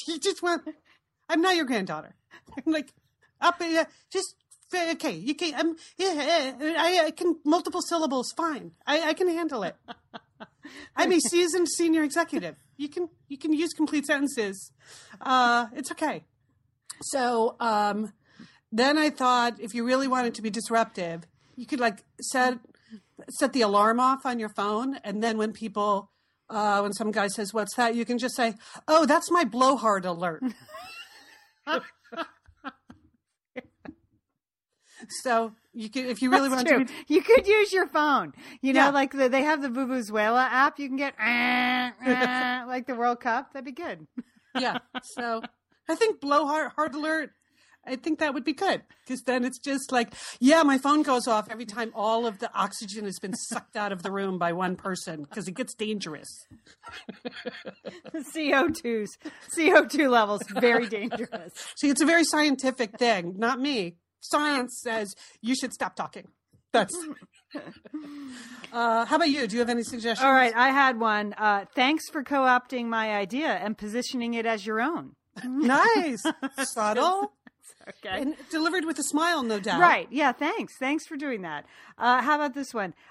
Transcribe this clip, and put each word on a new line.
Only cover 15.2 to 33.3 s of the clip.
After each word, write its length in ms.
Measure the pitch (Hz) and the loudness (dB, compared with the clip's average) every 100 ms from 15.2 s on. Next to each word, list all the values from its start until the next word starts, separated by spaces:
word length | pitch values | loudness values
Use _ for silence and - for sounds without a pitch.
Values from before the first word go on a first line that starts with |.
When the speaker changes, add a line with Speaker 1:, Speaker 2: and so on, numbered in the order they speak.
| 262 254 240 240 226 247 | 0 4 4 4 0 -6
Speaker 1:
it's 160 | 269 | -10
okay. 340 | 330 311 175 - _ _ _ _ _ - - | -4 -2 -4 -10 _ _ _ _ _ -20 -14
So, 540 | - 269 247 233 226 240 | -6 -2 0 2 0 0
um, 540 | 233 214 208 208 214 - _ - - _ _ | 0 2 0 -2 -6 -10 _ -20 -20 _ _
then 260 | 220 262 302 | 2 4 4
I 120 | 302 | 2
thought, 500 | - 254 247 240 226 | 2 2 4 2 -2
if 140 | 240 | -8
you 100 | 240 233 | -4 0
really 220 | 262 269 | 0 2
wanted 280 | 254 240 226 | 0 0 -4
to 60 | |
be 80 | 220 | -6
disruptive, 720 | 208 220 226 220 - 170 170 - _ _ - | -6 0 0 0 -4 -8 -8 -12 _ _ -18
you 100 | 233 | -8
could, 140 | 277 | -2
like, 240 | 240 202 _ - | -2 -2 _ -14
set, 380 | - 262 254 247 - _ _ 220 _ - - - | -4 0 0 0 -10 _ _ -20 _ -20 -16 -2
set 140 | 277 | 0
the 80 | 269 | 2
alarm 380 | 214 202 214 233 | 4 6 4 4
off 260 | 254 269 269 | 4 2 -2
on 120 | 240 | -4
your 100 | 214 | -6
phone, 460 | 208 202 214 254 269 | -4 -2 -2 -4 -6
and 200 | 208 202 | -6 -2
then 140 | 226 220 | 0 0
when 160 | 214 | -2
people, 580 | 214 220 208 208 202 202 _ _ _ - | -4 -8 -2 0 0 -4 _ _ _ -10
uh, 300 | 220 208 202 | -2 0 2
when 120 | 202 | 0
some 180 | 202 214 | -2 -2
guy 160 | 214 202 | 0 -2
says, 260 | 202 202 | -2 -4
"What's 220 | 220 202 - | -4 -4 0
that?" 180 | 233 233 | 0 0
you 100 | 233 | -2
can 120 | 240 | -2
just 180 | 240 - | -2 0
say, 200 | 233 208 - - - | -2 -2 -14 -12 4
"Oh, 180 | 311 294 | 6 6
that's 240 | 320 - | 4 4
my 120 | 349 | 2
blowhard 640 | 277 233 262 269 220 196 180 | 2 4 4 4 2 2 0
alert." 380 | 165 180 156 254 - - 640 719 1077 - - - - _ _ - | -4 -4 -4 -6 -8 -14 -14 -14 -16 -20 -20 -20 -20 _ _ -6
<laughs> 60 | 302 - _ _ 233 320 _ _ _ 269 - - 311 _ _ _ | -6 -6 _ _ -12 -12 _ _ _ -18 -18 -20 -20 _ _ _